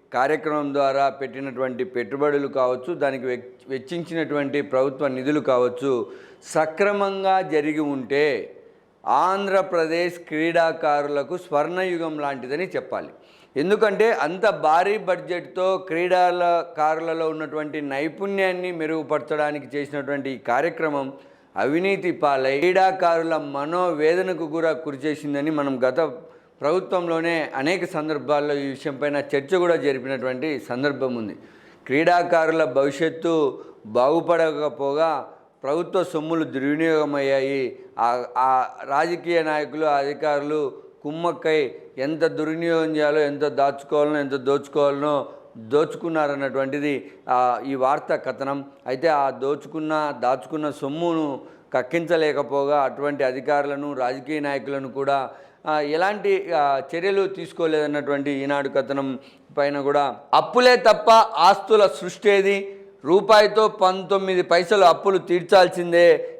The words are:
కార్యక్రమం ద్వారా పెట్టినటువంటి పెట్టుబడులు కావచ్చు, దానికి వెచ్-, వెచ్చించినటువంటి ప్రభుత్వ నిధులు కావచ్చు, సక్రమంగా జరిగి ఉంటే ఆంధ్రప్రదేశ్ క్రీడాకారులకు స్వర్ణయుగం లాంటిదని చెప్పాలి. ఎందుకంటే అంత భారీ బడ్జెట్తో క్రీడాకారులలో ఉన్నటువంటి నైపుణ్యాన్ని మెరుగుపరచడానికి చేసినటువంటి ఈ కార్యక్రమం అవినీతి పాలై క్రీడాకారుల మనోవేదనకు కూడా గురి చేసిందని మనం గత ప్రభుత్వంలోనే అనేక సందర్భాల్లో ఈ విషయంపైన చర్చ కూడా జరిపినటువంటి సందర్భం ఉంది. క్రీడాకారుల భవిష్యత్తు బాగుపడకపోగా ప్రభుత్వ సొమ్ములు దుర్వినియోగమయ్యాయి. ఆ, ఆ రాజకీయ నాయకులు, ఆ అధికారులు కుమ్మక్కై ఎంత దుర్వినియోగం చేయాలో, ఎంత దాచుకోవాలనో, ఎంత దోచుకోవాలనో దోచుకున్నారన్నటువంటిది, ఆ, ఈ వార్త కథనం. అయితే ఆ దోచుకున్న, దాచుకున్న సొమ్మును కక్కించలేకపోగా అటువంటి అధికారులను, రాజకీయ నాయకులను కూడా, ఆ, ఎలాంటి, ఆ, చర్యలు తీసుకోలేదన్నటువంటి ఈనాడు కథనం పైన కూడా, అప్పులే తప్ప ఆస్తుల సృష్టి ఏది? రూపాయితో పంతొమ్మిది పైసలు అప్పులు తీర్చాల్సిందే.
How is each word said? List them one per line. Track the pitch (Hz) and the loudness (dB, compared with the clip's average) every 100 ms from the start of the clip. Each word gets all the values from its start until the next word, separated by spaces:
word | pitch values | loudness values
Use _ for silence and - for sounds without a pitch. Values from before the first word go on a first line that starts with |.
| _ | _
కార్యక్రమం | 123 139 156 156 151 143 | -2 0 0 -2 -4 -2
ద్వారా | 139 135 135 139 | 0 0 2 0
పెట్టినటువంటి | 127 135 117 135 123 131 120 | -2 -8 -8 -10 -4 -4 -4
పెట్టుబడులు | 123 123 113 139 147 143 139 | -6 -6 -6 -2 0 0 -2
కావచ్చు, | 131 127 127 151 | 0 0 0 -6
దానికి | 165 139 131 127 | -4 -2 -2 -4
వెచ్-, | 123 - - - | -6 -8 -20 -10
వెచ్చించినటువంటి | 135 131 175 170 165 147 147 139 143 | -10 -8 -8 -6 -6 -4 -2 -2 -2
ప్రభుత్వ | - 131 139 143 143 | -2 0 0 0 -4
నిధులు | 127 131 151 | -2 -2 0
కావచ్చు, | 131 123 123 120 139 123 104 - - - | 2 2 2 0 -2 -2 -4 -10 -20 -20
సక్రమంగా | - 160 156 160 202 202 196 196 190 190 | -4 0 0 0 0 2 -2 -2 0 0
జరిగి | 165 151 147 151 | 2 0 0 -2
ఉంటే | 151 135 120 139 151 117 85 - - _ _ _ - | -2 -4 -2 0 2 0 -6 -14 -20 _ _ _ 0
ఆంధ్రప్రదేశ్ | 127 175 196 196 190 185 175 160 165 175 170 - | 2 2 0 0 0 0 0 0 0 -2 -4 -8
క్రీడాకారులకు | 156 165 170 165 156 156 147 143 143 131 180 | -2 0 2 2 2 0 0 0 -4 -4 -8
స్వర్ణయుగం | - 147 151 180 185 175 165 151 | -2 -2 0 -2 -4 -4 -6 -6
లాంటిదని | 143 135 123 147 185 | -6 -6 -6 -6 -4
చెప్పాలి. | 143 - 104 80 - - - _ - | -6 -6 -8 -8 -16 -20 -20 _ -4
ఎందుకంటే | 165 208 214 190 220 | 0 2 2 4 2
అంత | 170 147 185 214 | 2 -2 0 0
భారీ | 175 156 165 190 214 | 2 2 4 2 0
బడ్జెట్తో | 180 180 135 175 139 180 185 185 | -2 -4 -4 -8 -6 -2 0 0
క్రీడాకారులలో | 185 160 180 180 180 175 175 170 165 - 151 160 165 160 160 | -2 -4 2 4 4 4 2 2 0 0 0 0 -2 -2 -2
ఉన్నటువంటి | 156 156 151 151 151 | -4 -6 -6 -6 -6
నైపుణ్యాన్ని | 143 135 156 156 196 196 190 180 180 | -6 -4 -4 -4 -4 0 0 0 -6
మెరుగుపరచడానికి | 170 156 160 135 151 123 156 147 147 127 143 | -4 -4 -4 -2 -4 -2 -2 -2 -4 -8 -8
చేసినటువంటి | 143 147 135 143 135 | -6 -6 -6 -6 -6
ఈ | 127 | -6
కార్యక్రమం | - 120 160 165 160 143 135 135 - - _ 92 | -2 0 0 -2 -4 -4 -6 -10 -20 -20 _ -4
అవినీతి | 117 160 190 196 175 | 0 0 0 -2 -2
పాలై | 156 147 135 131 139 | -2 0 2 0 2
క్రీడాకారుల | 170 185 190 185 175 165 165 156 | 2 4 2 2 2 2 0 -2
మనోవేదనకు | 143 139 147 175 180 156 156 175 185 165 160 | -4 -6 -4 -2 0 2 2 2 0 -4 -4
కూడా | 165 160 | -2 -2
గురి | 156 151 139 | -2 -6 -6
చేసిందని | 147 143 147 143 151 | -4 -4 -4 -4 -4
మనం | 151 139 131 | -2 -2 0
గత | 127 131 156 123 - - _ - | 0 2 -2 -4 -16 -20 _ -6
ప్రభుత్వంలోనే | 139 185 185 190 170 165 165 165 143 135 | -2 0 0 -2 0 -2 0 -2 -2 -4
అనేక | 143 185 175 | -2 -2 -2
సందర్భాల్లో | 165 151 151 127 147 147 143 | -6 -4 -4 0 0 0 -2
ఈ | 139 | -4
విషయంపైన | 131 156 135 147 143 139 143 | -6 -8 -6 -4 -4 -2 -2
చర్చ | 135 185 | 0 2
కూడా | 175 160 | 2 2
జరిపినటువంటి | 139 131 127 135 127 127 156 139 - | 0 -2 -4 -4 -4 -4 -4 -6 -6
సందర్భం | 123 143 131 131 120 | -4 -2 -2 -4 -4
ఉంది. | 107 - - - - - - | -8 -10 -18 -20 -20 -18 -2
క్రీడాకారుల | 135 165 175 165 170 160 160 | 0 4 2 4 2 2 2
భవిష్యత్తు | 151 131 143 143 160 - 170 165 143 127 - - 107 | 2 2 0 0 -2 -2 0 2 2 -2 -10 -20 -4
బాగుపడకపోగా | 113 131 165 156 170 160 147 151 131 139 143 160 143 117 - _ _ | 2 2 2 2 2 2 0 -4 -4 -2 0 0 -2 -6 -16 _ _
ప్రభుత్వ | 135 156 175 190 | -4 -2 -2 -2
సొమ్ములు | 170 156 156 165 | -2 -4 -2 -2
దుర్వినియోగమయ్యాయి. | 147 127 135 151 165 156 147 143 139 139 135 139 123 - - - | -2 -2 -2 0 2 2 0 0 0 0 0 -2 -4 -6 -12 -2
ఆ, | 117 123 123 123 | 0 0 -2 0
ఆ | 131 131 123 - 123 | 2 2 0 -6 -4
రాజకీయ | 139 170 175 165 170 | 0 0 -2 -2 0
నాయకులు, | 156 151 147 151 156 | 0 -2 -4 -2 0
ఆ | 143 | 2
అధికారులు | 139 147 156 147 143 151 143 - - - | 0 -2 -2 -2 -2 -2 -4 -6 -18 -14
కుమ్మక్కై | 147 160 170 156 160 156 139 - - - | -10 -4 -4 -2 0 0 0 -6 -16 -6
ఎంత | 139 160 160 | -4 0 -2
దుర్వినియోగం | 143 156 160 170 165 160 156 | 0 -4 -2 0 0 0 0
చేయాలో, | 147 151 | 2 2
ఎంత | 147 143 | 0 0
దాచుకోవాలనో, | 147 135 139 139 - 151 147 151 | -2 2 0 0 -2 0 2 0
ఎంత | 139 | -2
దోచుకోవాలనో | 135 127 139 143 151 143 139 151 143 - - - - | -2 0 0 0 0 0 2 0 0 -2 -10 -20 -20
దోచుకున్నారన్నటువంటిది, | 110 143 165 160 170 160 147 139 139 135 131 147 147 135 - - - | -2 0 0 -2 -4 0 0 -2 -4 -2 -2 -2 -2 -4 -6 -12 -2
ఆ, | 127 127 120 131 | 2 2 0 -4
ఈ | 135 | 0
వార్త | 131 151 151 160 | 0 0 -2 -4
కథనం. | 131 117 135 139 139 - 123 | -4 -6 -6 -6 -8 -12 -8
అయితే | 135 160 | -2 2
ఆ | 147 139 | 2 0
దోచుకున్న, | 123 135 143 - 156 156 156 151 127 | -2 -4 -4 -6 -8 -4 -2 -2 -2
దాచుకున్న | 123 135 - 156 151 | -2 -2 -4 -6 -6
సొమ్మును | 135 135 151 170 165 151 127 - - _ | -6 -8 -4 -2 0 -2 -6 -12 -20 _
కక్కించలేకపోగా | 135 123 170 165 170 151 135 139 139 139 147 | -4 -2 -2 0 2 2 0 -2 -2 0 2
అటువంటి | 135 131 143 143 | 0 -2 -4 0
అధికారులను, | 131 127 127 147 143 143 147 | -2 -2 0 0 0 -4 -6
రాజకీయ | 131 123 135 131 156 | -4 -4 -4 -6 -6
నాయకులను | 143 139 139 139 135 | -4 -4 -6 -8 -6
కూడా, | 127 139 139 127 - - _ - | -6 -2 -2 -2 -10 -20 _ -2
ఆ, | 151 | -2
ఎలాంటి, | 147 156 190 208 196 190 - | 0 0 0 0 0 0 0
ఆ, | 165 143 135 135 165 | 0 2 0 -2 -4
చర్యలు | 190 196 185 | 0 0 0
తీసుకోలేదన్నటువంటి | 185 165 - 165 156 147 147 135 143 139 | -4 -10 -4 0 0 0 -2 -2 -2 -2
ఈనాడు | 139 139 143 139 | -2 -2 -2 0
కథనం | 135 127 139 135 127 - - - - | -2 -2 -2 -4 -6 -12 -20 -8 -2
పైన | 143 143 | 0 0
కూడా, | 139 143 139 113 - | 0 2 0 -4 2
అప్పులే | 143 160 240 247 247 | 2 4 4 6 6
తప్ప | 226 208 226 226 214 147 | 6 6 8 8 6 6
ఆస్తుల | 175 196 - 220 196 | 6 6 4 6 6
సృష్టి | 190 180 - 202 | 2 -10 0 4
ఏది? | 202 190 202 196 - - - 131 | 6 4 2 -2 -12 -20 -8 2
రూపాయితో | 185 202 214 208 214 214 | 4 8 8 8 6 2
పంతొమ్మిది | - 185 190 175 196 190 185 | 4 2 2 0 0 0 0
పైసలు | 180 170 180 208 180 | 2 2 4 6 6
అప్పులు | 165 202 190 | 6 4 0
తీర్చాల్సిందే. | 147 175 175 196 180 180 175 170 170 151 - | 2 -2 6 6 6 4 2 6 8 6 2